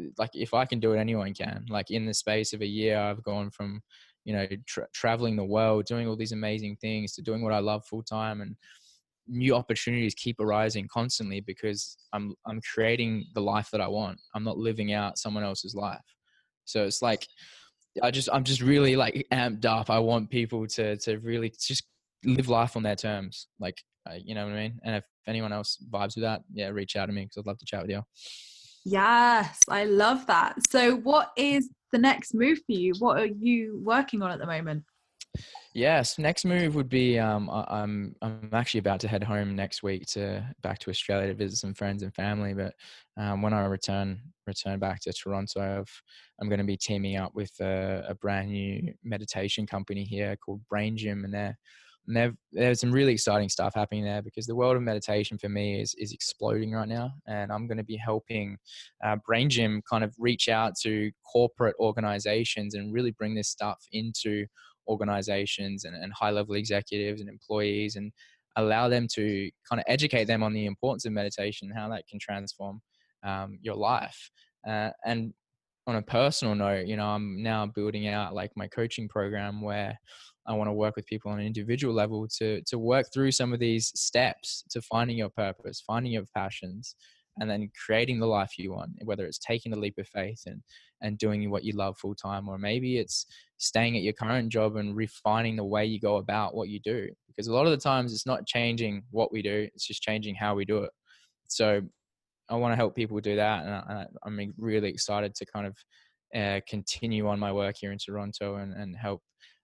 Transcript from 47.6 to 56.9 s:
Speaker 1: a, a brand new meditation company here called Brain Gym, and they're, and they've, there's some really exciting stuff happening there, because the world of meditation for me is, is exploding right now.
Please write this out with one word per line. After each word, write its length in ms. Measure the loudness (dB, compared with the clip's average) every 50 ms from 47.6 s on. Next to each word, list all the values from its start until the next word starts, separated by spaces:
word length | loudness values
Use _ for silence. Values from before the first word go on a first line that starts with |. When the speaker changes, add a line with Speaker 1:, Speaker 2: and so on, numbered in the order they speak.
Speaker 1:
a, 440 | -2 0 0 0 0 -2 -2 -4 -4 -6
a 60 | -6
brand 360 | -4 -2 0 0 0 0 -2
new 440 | -2 -2 -2 -2 -2 -2 -4 -4 -6 -8 -6
meditation 640 | -6 -6 -6 -6 -6 -4 -4 -2 -2 -2 -2 -4
company 380 | -4 -4 -4 -4 -4 -6 -6 -4
here 320 | -4 -4 -2 -2 -2 -4
called 260 | -6 _ -10 -10 -10 -8 -4
Brain 280 | -2 -2 -2 -2 -2
Gym, 280 | -4 -4 -4 -4 -4 -4
and 100 | -4 -4
they're, 240 | -4 -4 -4 -6 -8 _ _ -20 -20 -20 -20 -20 _ _ -2
and 80 | 2
they've, 200 | 2 2 2 2 -2 _ _ 0
there's 280 | 4 4 4 4 4
some 120 | 4 4 6
really 200 | 6 6 6 6
exciting 360 | 4 4 4 4 4 4 2
stuff 260 | 0 0 0 0 0
happening 300 | 0 -2 0 -2 -2 -2
there, 180 | -2 -2 -4 -6
because 240 | -8 -8 -8 -6
the 80 | -4 0
world 220 | 2 4 4 4
of 60 | 4 2
meditation 540 | 0 0 0 0 0 0 2 0 0 -4
for 120 | -6 -4 -2
me 320 | -2 0 0 0 0 -2
is, 120 | -2 -4 -6 -6
is 140 | -8 -8 -6
exploding 580 | -6 -6 -6 -4 -2 -2 0 0 0 0 -2 -2
right 160 | -2 -2
now. 220 | -2